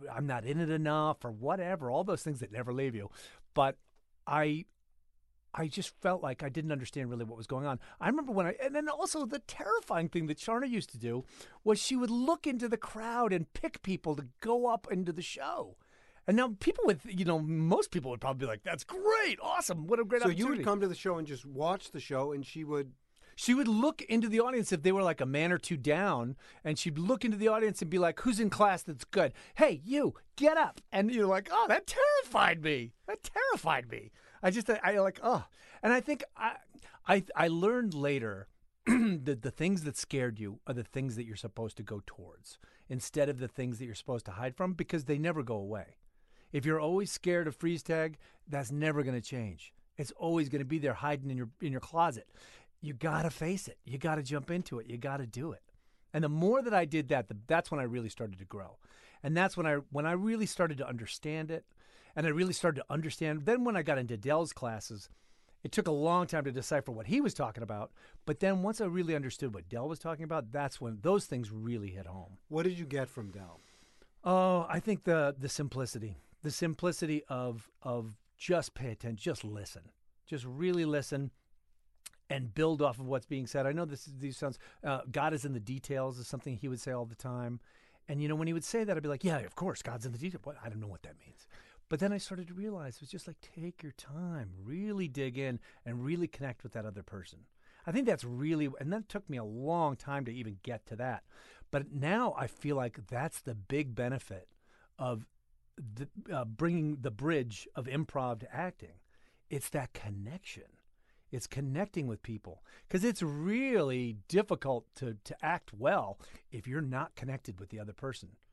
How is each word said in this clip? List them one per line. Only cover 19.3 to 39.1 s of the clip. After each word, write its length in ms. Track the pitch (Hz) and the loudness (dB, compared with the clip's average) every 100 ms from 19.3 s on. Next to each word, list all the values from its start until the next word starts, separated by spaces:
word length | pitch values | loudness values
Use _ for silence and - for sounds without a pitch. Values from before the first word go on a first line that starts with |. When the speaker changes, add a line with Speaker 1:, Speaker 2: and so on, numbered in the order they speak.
| 214 | 0
Speaker 1:
awesome, 460 | - 349 - 170 160 | 0 0 0 -2 2
what 120 | 233 | 2
a 60 | 214 | 4
great 160 | 240 | 4
Speaker 2:
So 80 | 214 | 4
you 160 | 170 247 | 4 2
would 60 | |
Speaker 1:
opportunity." 120 | 262 | 2
Speaker 2:
come 160 | 208 202 | 2 2
to 80 | 190 | 2
the 80 | 180 | 0
show 220 | 190 170 | -2 -2
and 100 | 151 | -4
just 180 | 135 139 | -8 -8
watch 460 | 135 160 196 - | -2 0 0 -4
the 80 | 151 | -10
show, 320 | - 135 143 | -2 0 0
and 140 | 143 131 | -2 -6
she 180 | 160 | -8
would 300 | 151 147 135 - _ _ - - | -2 -2 -2 -8 _ _ -20 -4
Speaker 1:
She 200 | - 254 | 4 4
would 120 | 233 | 6
look 360 | 214 285 311 | 6 4 2
into 260 | 277 226 220 | 0 2 4
the 120 | 220 | 4
audience 300 | 240 254 196 | 4 4 2
if 120 | 175 | 4
they 80 | 175 | 4
were, 100 | 190 | 6
like, 200 | 185 160 | 4 2
a 40 | 131 | 0
man 260 | 143 170 | 2 4
or 60 | 175 | 2
two 200 | - 160 | 0 0
down, 580 | 123 156 202 135 117 135 - - | 4 4 4 2 0 -4 -12 -8
and 140 | 156 151 | -4 -2
she'd 220 | 175 147 | 0 0
look 260 | 180 262 240 | 2 4 2
into 120 | 202 | 4
the 100 | 220 | 4
audience 340 | 220 220 - | 6 2 2
and 80 | 165 | 0
be 80 | 180 | 4
like, 220 | 175 156 | 4 4
"Who's 200 | 254 208 | 0 4
in 120 | 214 | 2
class 320 | - 208 180 | 6 6 6
that's 220 | - 139 - | -2 -10 0
good? 280 | 202 151 - - - | 4 4 2 -4 6
Hey, 260 | 294 156 | 6 6
you, 300 | 175 285 156 - - - | 0 2 2 0 -10 6
get 220 | 294 320 | 6 8
up." 220 | 294 - - | 4 0 -2
And 180 | 196 208 | 2 4
you're 160 | 240 196 | 4 4
like, 240 | 190 196 | 4 4
"Oh, 140 | 392 427 | 4 6
that 200 | 285 403 | 4 4
terrified 760 | - 571 587 523 - - 165 | 4 6 6 4 6 6 6
me. 320 | 151 135 117 - - | 2 0 -2 -10 -8
That 160 | 427 | -8
terrified 640 | - 403 523 466 160 139 120 | -4 0 2 2 2 2 0
me." 220 | 117 107 - - - | -10 -12 -20 -20 0
I 80 | 185 | 2
just, 180 | 214 214 | 2 2
I, 100 | 214 | 2
I 160 | 180 208 | 4 4
like, 200 | 190 185 | 4 2
oh. 220 | 220 240 - - - - | 2 2 0 -16 -20 -2
And 120 | 214 | 4
I 80 | 247 | 4
think 220 | - 294 - - | 2 -2 -4 -4
I, 220 | 220 - - - - - - | -4 -4 -16 -20 -20 -4 4
I, 160 | 196 185 - | 4 4 4
I 120 | 165 | 4
learned 460 | 170 196 247 226 | 6 4 4 2
later 540 | 151 143 139 113 98 98 _ _ | 0 2 2 0 -4 -10 _ _
<clears throat> 180 | _ - | _ 4
that 560 | 247 226 | 6 6